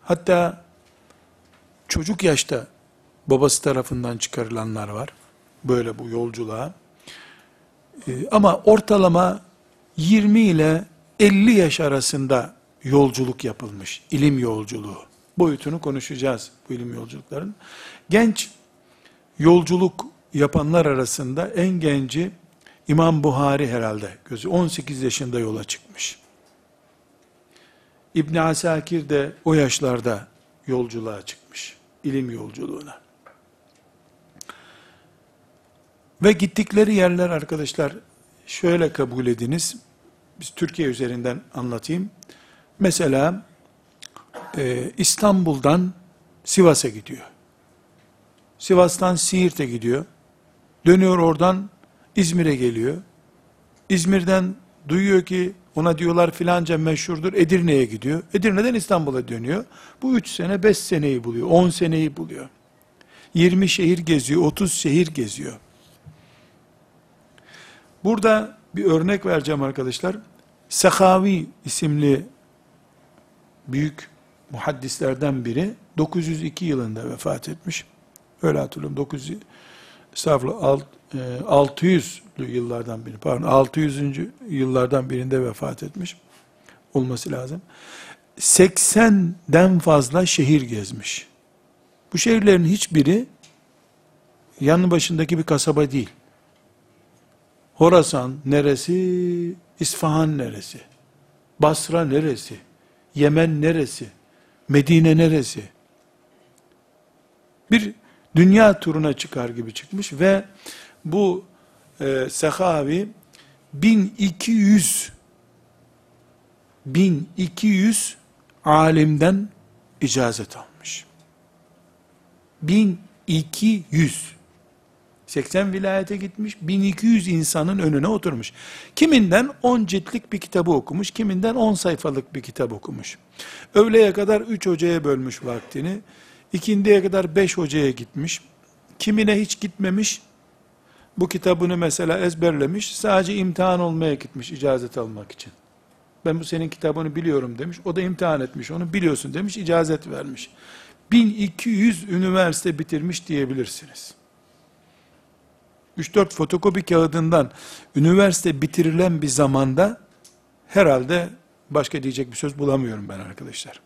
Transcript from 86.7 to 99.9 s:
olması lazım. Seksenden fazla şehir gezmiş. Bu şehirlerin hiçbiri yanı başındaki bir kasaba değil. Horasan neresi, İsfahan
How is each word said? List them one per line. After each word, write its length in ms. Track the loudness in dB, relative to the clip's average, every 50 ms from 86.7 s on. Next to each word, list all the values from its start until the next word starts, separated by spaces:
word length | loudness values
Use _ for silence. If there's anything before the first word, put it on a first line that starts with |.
| -20 _ _ _ _
olması 380 | -2 -2 -2 -6 -8 -8 -8 -8
lazım. 300 | -8 -8 -10 -12 -14 -16 _ -20 -20 -20 -20 -20 -20 -20 -20 -20 _ _ _ _ -6
Seksenden 1400 | 0 0 6 6 6 6 6 0 -2 2 4 4 6 6 6 4 4 0 -2 -6 _ 2 4 6 6 6 4 4
fazla 480 | 4 4 4 4 2 2 0 0 0
şehir 360 | 0 0 0 2 4 4 2 2
gezmiş. 640 | -2 -6 -8 -8 -10 -12 -12 -10 -10 -10 -12 -12 _ _ _ _ _ _ _ _ _ _ _ _ _ _ _ _ _ -6
Bu 60 | -2
şehirlerin 460 | 2 2 2 4 6 6 6 6 6
hiçbiri 640 | 2 2 0 -2 0 2 4 4 4 4 2 0 -4 -14 _ _ _ _ _ _ _ _ _ _ _ _ _ _ _ _ _ _ _ _ _ _ _ _ -2
yanı 300 | 2 4 4 4 4 4
başındaki 480 | 2 2 0 0 -2 -2 -2 -2 -2 -4
bir 40 | 0
kasaba 480 | 0 0 0 0 0 2 2 0 0
değil. 200 | 0 -4 -4 -4 -10 _ _ _ _ _ _ _ _ _ _ _ _ _ _ _ _ _ _ _ _ _ _ _ _ _ _ _ _ _ _ _ _
Horasan 600 | 4 4 6 8 6 4 4 -2 -4 -4 -4 -8 -8 -4
neresi, 1120 | 0 2 2 4 2 0 0 -2 -4 -2 -2 0 -2 -2 -2 -2 -2 -2 -4 -4 -6 -8 -12 _ _ _ _
İsfahan 580 | -6 -6